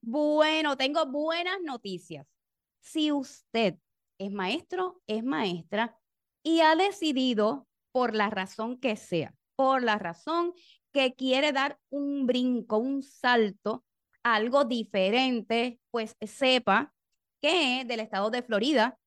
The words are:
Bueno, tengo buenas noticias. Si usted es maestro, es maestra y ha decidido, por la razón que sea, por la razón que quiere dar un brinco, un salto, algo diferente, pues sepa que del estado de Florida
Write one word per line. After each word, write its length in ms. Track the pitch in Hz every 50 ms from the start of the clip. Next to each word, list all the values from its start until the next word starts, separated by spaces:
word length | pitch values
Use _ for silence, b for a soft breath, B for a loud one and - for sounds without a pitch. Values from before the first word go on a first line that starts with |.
Bueno, 720 | - 226 226 294 302 302 302 302 302 311 311 311 311 302 277
tengo 300 | 262 262 269 294 330 320
buenas 560 | 277 254 294 302 311 330 339 349 359 370 392
noticias. 640 | 359 311 262 233 _ 202 190 170 - - 165 143 143 _ _ _ _ _ _ _ _ _ _ _
Si 320 | _ - - 320 311 302 294
usted 640 | 285 262 - - - _ _ _ 226 226 190 165 - _ _ _ _ _ _ _ _
es 100 | 196 202
maestro, 720 | 196 202 190 185 220 330 359 _ - 359 370 370 370 _ _ -
es 160 | 214 220 226
maestra 760 | 254 294 311 - 190 175 175 165 _ - 208 226 233 - _ _ _ _ _ _ _ _ _ _
y 160 | 311 330 330
ha 160 | 320 311 320
decidido, 880 | 320 381 403 392 - 339 311 277 254 262 262 240 202 208 214 254 277 - _ _ _ _ _ _
por 200 | 254 247 233 214
la 160 | 214 208 202
razón 480 | 214 196 190 185 - - 220 233 247 247
que 200 | - 254 220 214
sea, 360 | - - - 170 143 - - _ _ _ _
por 260 | - 269 262 269 262
la 160 | 247 233 214 208
razón 560 | 202 170 170 - _ - 320 339 349 349 349 b b b b b _ _
que 220 | _ 285 269 254 262
quiere 380 | - 262 262 254 262 277 302
dar 260 | 277 269 269 277 277 _ _ _
un 360 | - 285 285 285 285 285 269
brinco, 520 | 240 247 247 247 254 247 240 - - 214 214
un 260 | 233 262 277 277 269
salto, 800 | - - - - 247 247 240 220 208 190 _ _ 202 220 247 _ _ _ _ _ _ _ _ _
algo 400 | 240 226 214 214 240 240 277 285
diferente, 1200 | 226 254 233 220 - - 202 185 190 214 247 262 262 254 233 202 _ 226 233 233 247 240 _ _ _
pues 240 | - 240 220 220 - _
sepa 720 | - 208 - - 269 254 254 247 247 - 190 214 277 - _ _ _ _ _ _ _ _ _ _
que 420 | - 294 339 359 311 262 247 254 262
del 140 | 233 247 220
estado 300 | 220 214 - 190 196 220
de 120 | 220 247
Florida 560 | 247 247 226 202 214 277 311 247 214 247 254 _ _